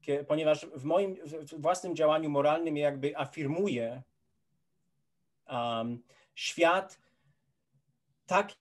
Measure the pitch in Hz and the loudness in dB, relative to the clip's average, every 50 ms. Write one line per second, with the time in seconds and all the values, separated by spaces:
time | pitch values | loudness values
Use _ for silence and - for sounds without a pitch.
0 | - - 139 143 143 - 151 156 160 151 151 151 - - - - 127 147 165 185 | -2 -2 -2 -2 0 0 0 2 4 4 2 2 0 -12 -14 -8 -2 0 2 2
1 | 202 190 185 180 170 147 151 160 151 143 165 156 143 165 180 180 - 185 170 165 | 2 0 -4 -8 -12 -12 -12 -12 -12 -12 -12 -2 0 0 0 2 0 -6 -2 2
2 | 156 151 156 156 160 151 147 139 143 147 151 165 170 165 151 147 147 147 143 135 | 4 4 4 4 2 0 0 2 4 4 2 2 0 -2 -2 0 0 0 0 0
3 | 135 143 147 - 139 131 - 165 151 135 147 165 202 202 147 120 117 117 123 135 | -4 -4 -2 -4 -6 -6 -6 -6 -4 -2 0 0 0 0 0 -2 -4 -4 -6 -10
4 | 131 _ _ _ _ _ _ _ _ _ _ _ _ _ _ _ _ _ _ _ | -14 _ _ _ _ _ _ _ _ _ _ _ _ _ _ _ _ _ _ _
5 | _ _ _ _ _ _ _ _ _ - 131 120 117 120 117 113 113 117 120 120 | _ _ _ _ _ _ _ _ _ -8 -6 -4 -2 -2 -2 -4 -4 -4 -6 -8
6 | - _ _ _ _ _ _ - - - - - 165 165 175 190 190 - - _ | -12 _ _ _ _ _ _ -10 -8 -8 0 4 4 4 4 4 0 -4 -16 _
7 | _ _ _ _ _ _ _ _ _ _ _ _ _ _ _ _ _ _ _ _ | _ _ _ _ _ _ _ _ _ _ _ _ _ _ _ _ _ _ _ _
8 | _ _ _ _ _ - 185 196 208 208 - _ | _ _ _ _ _ 2 2 2 2 0 -6 _